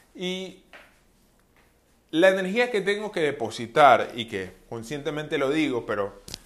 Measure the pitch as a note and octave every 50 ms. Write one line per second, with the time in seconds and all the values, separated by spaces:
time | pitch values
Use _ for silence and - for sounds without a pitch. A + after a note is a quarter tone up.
0 | _ _ - C4 F3+ F3+ F#3 F#3 F#3+ F3+ - - _ _ - - - - _ _
1 | _ _ _ _ _ _ _ _ _ _ _ _ _ _ _ _ _ _ _ _
2 | _ _ - D#3 F3+ F#3+ F#3+ G3 F#3 F#3 F#3+ A#3 B3 B3 A#3+ G3+ F#3 G3 G3+ G#3
3 | G#3+ G#3 - F#3 D#3 C#3+ C3+ - A#2 G#2 - - A#2 G#2+ - D#3 D3 C3+ A#2+ G#2+
4 | G#2+ - - B2 A2+ A2+ G#2+ G2 F#2 F2+ - - - - A#2 A#2 A2+ A#2 D3 C#3+
5 | C#3 D#3+ D3+ D3+ D3+ D3+ D#3 D3 C#3 C3 D3 D#3+ D#3 C#3 B2+ A#2 - - A2 G2+
6 | G2+ G2+ - - - - - - -